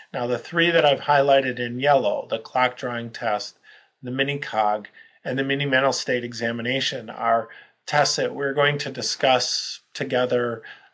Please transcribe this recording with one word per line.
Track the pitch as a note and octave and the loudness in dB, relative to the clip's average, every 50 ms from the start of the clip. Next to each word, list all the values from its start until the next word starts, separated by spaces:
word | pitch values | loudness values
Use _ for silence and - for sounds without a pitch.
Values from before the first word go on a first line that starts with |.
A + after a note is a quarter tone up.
| - _ - | -18 _ -6
Now, | C3+ A#2+ | -4 -2
the | A#2+ B2 A#2 | -2 -2 -4
three | - - E3+ E3+ E3 E3+ | -6 -4 -2 0 2 4
that | E3+ E3 D3 | 4 4 4
I've | D3 C#3 - | 4 4 2
highlighted | - - D3 C#3+ C#3 C#3+ C3+ C3+ C3+ C3 B2 A#2 | 2 2 4 4 6 6 6 4 4 2 -2 -4
in | B2 A#2+ A#2+ B2 | -4 -6 -4 0
yellow, | C3+ C#3+ C#3+ C3+ A#2+ G2+ G#2 - - - | 2 4 4 4 4 2 0 -2 -2 -4
the | A2 A2 | -4 -6
clock | - - - C3 B2+ B2+ B2 | -4 -4 0 0 2 0 0
drawing | - - B2 A#2+ A#2 A#2 A#2 | -2 -8 -6 -6 -6 -8 -10
test, | A2+ - B2 A2+ G#2+ G#2 - - - _ _ - - - _ _ _ _ - | -10 -6 -2 -2 -2 -2 -4 -8 -16 _ _ -20 -20 -20 _ _ _ _ -10
the | B2+ | -6
mini | B2+ C3+ C#3 C#3 C#3+ C#3+ | -2 -2 -2 -2 -2 -6
cog, | C#3+ - - A2 G#2+ G#2 G#2+ G#2+ G#2 - _ - - - _ _ - | -6 -4 0 0 2 2 0 -2 -4 -8 _ -20 -20 -20 _ _ -8
and | - - | -4 -2
the | C3+ C3+ | -2 -2
mini | C3+ C#3 C#3 C#3+ | -2 -2 -2 0
mental | C#3+ C3 C3 C3+ C3+ B2 | 2 2 2 4 2 2
state | - - - B2+ B2 A#2+ | 0 -2 -2 -2 -2 -2
examination, | A#2+ A#2+ A2 A#2 A2+ A#2 A#2+ A2+ B2 B2+ C3+ C3 - - B2+ A2 A2 | -6 -8 -4 -4 -4 -4 -4 -4 -4 -2 -2 -2 -4 -4 -6 -8 -10
are | A#2 - A#2+ A#2 A2+ A#2 A2+ - - - - - _ _ _ | -8 -4 0 2 2 2 0 -2 -10 -20 -20 -20 _ _ _
tests | - - D3 C#3+ - - | 0 2 2 4 4 2
that | - C3+ B2 A2+ | 0 -2 -2 -2
we're | C3+ C#3 C#3 C3+ | -2 -4 -2 0
going | D3 C#3+ C#3+ D3 C#3+ | 2 2 2 2 0
to | - C#3 B2+ | -4 -6 -8
discuss | B2+ A#2 - - - - C3+ C3 B2 - - - - - - - - _ _ - | -6 -6 -6 -4 0 4 4 4 4 2 0 -4 -4 -6 -6 -10 -14 _ _ -10
together, | - C#3+ C3 C3 B2 B2+ B2 B2 B2 A#2+ A#2+ A#2 A2 - - - - - _ | -8 -4 -2 0 0 2 2 2 0 0 0 -4 -6 -10 -14 -20 -20 -20 _